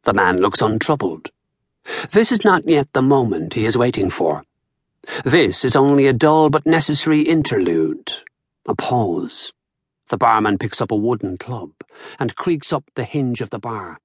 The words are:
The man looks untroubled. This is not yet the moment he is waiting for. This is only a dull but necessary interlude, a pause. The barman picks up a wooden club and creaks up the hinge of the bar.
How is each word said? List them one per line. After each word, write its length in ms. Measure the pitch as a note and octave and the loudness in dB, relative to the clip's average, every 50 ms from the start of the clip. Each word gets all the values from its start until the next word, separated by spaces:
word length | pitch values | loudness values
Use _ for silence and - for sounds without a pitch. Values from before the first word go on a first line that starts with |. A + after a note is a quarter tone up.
| _ | _
The 80 | A2 G2+ | 0 2
man 260 | G2+ F#2+ F2+ F#2 F#2 | 2 2 2 2 2
looks 200 | F#2 G#2 - - | 0 0 0 0
untroubled. 680 | A#2 A2 A2 A2 - - D#3 C#3 G#2 F#2 D#2+ D#2 _ - _ _ _ _ _ _ _ _ _ _ _ - - - - - | -2 0 0 -2 0 -2 -2 -2 -2 -6 -6 -8 _ -18 _ _ _ _ _ _ _ _ _ _ _ -12 -12 -12 -10 0
This 220 | - G#3 A3+ - | 0 2 2 2
is 120 | B3+ G#3 - | 0 0 2
not 240 | G#3 F#3 E3+ D3+ | 2 2 2 2
yet 240 | - E3 D3 C#3 _ - | 2 2 2 2 _ -2
the 100 | C#3+ C3 | 0 2
moment 500 | C3+ C#3+ C3+ B2 A2 F#2 D#2+ D#2+ D#2+ - | 4 4 4 2 0 -2 -4 -6 -6 -4
he 120 | A2 G#2+ | -2 -2
is 120 | A#2 A2 | 0 0
waiting 320 | A#2+ A#2+ B2 A#2+ A2 G2 F2+ | 2 0 0 0 0 -2 -2
for. 340 | - - - D#2+ D2 - - _ _ _ _ _ _ _ _ _ _ _ - - - - - | -2 -2 -2 -2 -2 -4 -8 _ _ _ _ _ _ _ _ _ _ _ -16 -12 -12 -6 0
This 400 | B2+ B2 F3 C#3 F#2+ F2 - - | 2 4 4 4 4 2 0 0
is 120 | C3 B2 | 2 4
only 320 | C#3+ C#3 C#3+ C#3+ C#3+ C3+ | 4 4 6 6 6 4
a 60 | C3+ B2+ | 4 4
dull 360 | A#2 D#3 D3+ D#3 D#3 D#3 D3+ | 4 4 4 6 6 4 4
but 160 | C#3 D#3+ - | 2 2 2
necessary 560 | D#3 E3 E3 D3 - D3+ C#3+ - D#3+ D#3 D3+ | 2 2 2 2 0 -2 0 0 2 2 2
interlude, 920 | D3+ D#3 E3 D#3+ C#3 - A#2+ G2+ F2+ E2+ E2 E2 D#2+ D#2 D2+ - _ - - - _ - _ _ _ _ _ _ _ | 2 2 0 0 0 0 -2 0 0 0 0 0 0 -2 -4 -8 _ -12 -12 -12 _ -20 _ _ _ _ _ _ _
a 80 | - B2 | -6 -6
pause. 800 | - - - A#2+ B2 A2 F#2+ E2 D2+ - - - - - - _ _ _ _ _ _ _ _ _ _ _ | -4 -2 -2 0 0 0 0 -2 -4 -6 -6 -8 -8 -8 -10 _ _ _ _ _ _ _ _ _ _ _
The 100 | _ - | _ -4
barman 400 | G2 G#2 A#2 A2+ A2 G#2+ G#2+ G#2 | 0 2 2 2 2 2 0 -2
picks 240 | F#2+ - A2 - - | -2 -4 -6 -4 -6
up 80 | B2 G2 | -4 -2
a 60 | A2+ | -2
wooden 420 | G#2 G#2 A#2+ B2 G#2 - F#2+ F2+ | -2 0 -2 -2 -2 -4 -8 -8
club 360 | F2 - - B2 A2 F2+ D#2 _ _ - _ _ - - - - | -10 -10 -12 -12 -12 -12 -16 _ _ -20 _ _ -20 -20 -20 -10
and 180 | - - - - | -6 -6 -6 -6
creaks 380 | - - F3+ E3+ D3+ - - D#3+ | -6 -2 -2 -2 -2 -4 -6 -6
up 120 | - _ _ _ | -6 _ _ _
the 80 | - A#2+ | -10 -10
hinge 360 | - - D3 C3+ B2 A#2+ - | -6 -4 -4 -2 -2 -4 -4
of 120 | A#2+ G#2 | -6 -8
the 80 | - G#2 | -8 -10
bar. 400 | - A#2+ A2 G#2+ G2 - C#3+ - | -10 -10 -10 -10 -10 -14 -16 -20